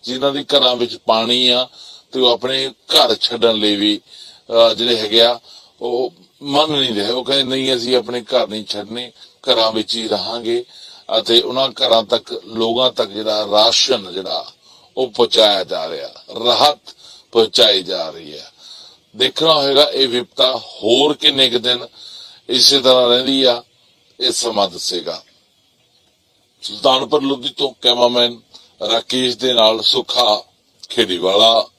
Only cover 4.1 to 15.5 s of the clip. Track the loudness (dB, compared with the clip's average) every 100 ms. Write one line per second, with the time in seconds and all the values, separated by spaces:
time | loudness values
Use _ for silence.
4.1 | -20 -20 -20 -2 4 4 4 -2 -2 0
5.1 | 4 4 2 -10 -20 _ _ -6 -4 -4
6.1 | _ _ _ -2 0 2 0 -2 -2 -2
7.1 | -4 -2 -2 -2 -2 -2 -2 0 -2 -2
8.1 | -8 -6 -6 -4 -8 -8 -10 -8 -12 -12
9.1 | _ -20 _ -4 0 0 -2 -6 -6 -4
10.1 | -4 -4 -8 -4 -4 -6 -20 -20 -20 -4
11.1 | -4 2 2 2 -2 -2 -2 2 2 2
12.1 | -4 -4 -14 -8 -4 -2 0 0 0 -4
13.1 | -4 -4 -2 0 2 4 2 0 -2 -2
14.1 | -10 -8 -8 -10 _ _ -20 _ -6 -4
15.1 | 0 2 4 4